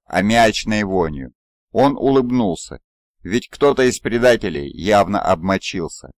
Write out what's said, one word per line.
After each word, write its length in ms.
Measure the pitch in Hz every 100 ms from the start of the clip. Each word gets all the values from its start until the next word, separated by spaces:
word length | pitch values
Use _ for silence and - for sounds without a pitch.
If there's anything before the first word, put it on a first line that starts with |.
аммиачной 800 | _ 90 101 117 113 104 - 107
вонью. 500 | 101 95 80 71 65 _ _ _ _
Он 240 | 117 135 143
улыбнулся, 840 | 131 135 123 123 107 80 - 64 _ _ _ _
ведь 260 | 87 113 -
кто-то 360 | - 143 135
из 140 | 127 107
предателей 720 | - 117 123 120 101 73 71
явно 520 | - 87 104 92 101
обмочился. 880 | - 90 92 95 - 95 80 - 65